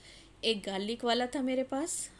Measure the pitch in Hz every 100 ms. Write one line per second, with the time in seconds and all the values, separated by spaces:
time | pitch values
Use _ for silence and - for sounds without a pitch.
0 | - - - - 220 220 196 196 208 233
1 | 240 233 247 294 254 262 254 269 330 -
2 | - -